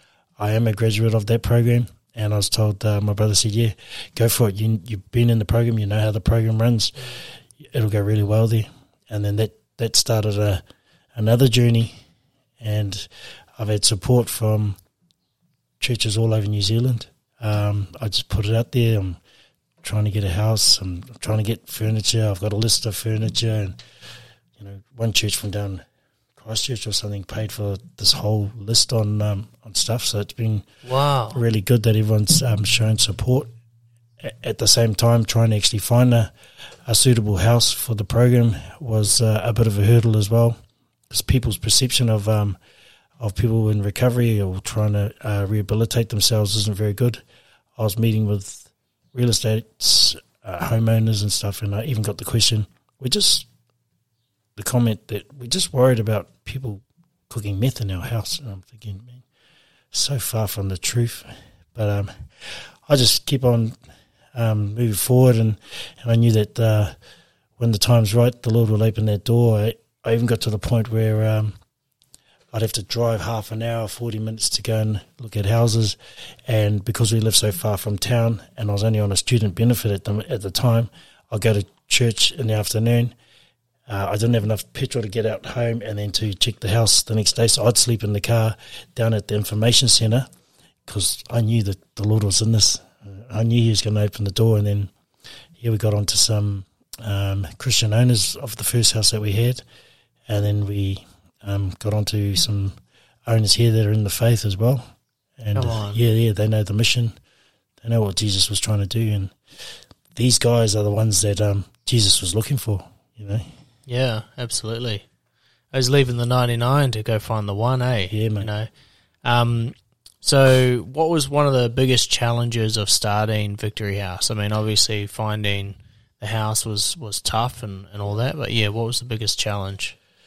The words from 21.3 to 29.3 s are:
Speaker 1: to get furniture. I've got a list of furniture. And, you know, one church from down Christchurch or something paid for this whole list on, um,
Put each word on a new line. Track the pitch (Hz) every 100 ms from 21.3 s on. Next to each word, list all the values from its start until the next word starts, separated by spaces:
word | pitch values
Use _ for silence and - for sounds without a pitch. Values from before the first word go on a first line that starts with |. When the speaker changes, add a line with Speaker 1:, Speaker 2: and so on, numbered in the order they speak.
| 107
Speaker 1:
to |
get | 110 110 -
furniture. | - 107 110 - 113 107
I've | 95
got | 104
a | 104
list | 113 - 110
of | 101
furniture. | 113 107 113 - 113 110 98
And, | - - _ - - - _ _ _
you | 98
know, | 98 - 113
one | 113
church | - 104 -
from | 101
down | 104 101 92 - _ _ _ _ _
Christchurch | - 113 - 120 113
or |
something | - 104 101
paid | 92 107 110
for | - 104 98 - -
this | 101
whole | - 107 107 101 117
list | 101 117 -
on, | 117 104 104
um, | 104